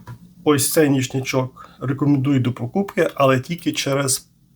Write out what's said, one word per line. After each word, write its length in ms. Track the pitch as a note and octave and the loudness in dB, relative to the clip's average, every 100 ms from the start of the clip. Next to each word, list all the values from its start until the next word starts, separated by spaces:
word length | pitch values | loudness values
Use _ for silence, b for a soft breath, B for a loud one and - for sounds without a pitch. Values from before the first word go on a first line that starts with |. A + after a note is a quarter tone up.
| - - - - | -20 -20 -20 -4
Ось 280 | D3+ C#3+ - | 0 2 2
цей 180 | E3 D3 | 2 4
нічничок 800 | C#3 C3 C3+ B2+ C3 B2+ - - - | 2 0 -4 -2 -2 -4 -8 -20 -8
рекомендую 600 | B2+ C3 D3 C#3+ C3+ C3+ | -6 0 2 2 2 0
до 120 | A#2+ | 0
покупки, 560 | - A#2+ G3 G3 - D#3+ | -4 -4 -4 -2 0 -2
але 260 | - C3+ C3 | 2 2 2
тільки 320 | B2 E3+ - | -2 -6 -4
через 560 | - F#3 D#3+ C3+ - - _ _ | -4 -2 -2 -2 -4 -6 _ _